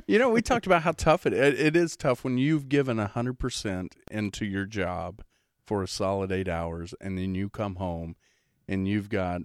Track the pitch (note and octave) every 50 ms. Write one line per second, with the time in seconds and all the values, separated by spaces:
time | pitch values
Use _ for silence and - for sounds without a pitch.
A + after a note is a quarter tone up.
0 | - - G3 G#3+ B3+ C4 A3 A#3+ A3+ - B3+ A#3 - F#3 F3+ E3+ D3+ E3+ D#3+ -
1 | - D#3+ D#3 F3 - C#3 G2+ F#2+ C3+ C#3+ C#3 A2 D3+ D#3 D3+ E3+ F3 E3 - -
2 | - D3 B2 - - C3 B2 B2 C3 D3+ D#3+ D3+ C#3 C3 C#3 C#3+ C#3 C3 A#2 A2
3 | G#2 G2+ - A#2 A#2+ B2+ B2+ - - B2 - - - G#2+ F#2 F2+ F#2 - - _
4 | _ - - G#2+ G#2 G2+ - - A2+ G2+ F#2+ G2 G2 G2 A2 G2+ F#2 F2 F2+ E2+
5 | E2+ F2+ G2+ - - - _ _ _ _ _ _ _ - G#2+ G2+ F#2+ - - -
6 | G2+ F#2+ G2 G2 F#2+ F#2+ F#2 F#2 F#2+ F#2 E2+ E2 E2+ E2+ E2 E2+ E2+ E2+ - -
7 | - F#2+ F#2+ F#2 F#2 F#2+ F#2 F#2 G2 G2+ - - G#2+ G2+ F#2+ F2+ F#2+ F2+ E2+ E2
8 | E2 E2 E2 - _ _ _ _ _ _ _ _ _ - G2 F#2+ F#2+ G2 G#2 G#2+
9 | G2+ G#2 G#2+ G2 F#2 F2+ F2 F2 E2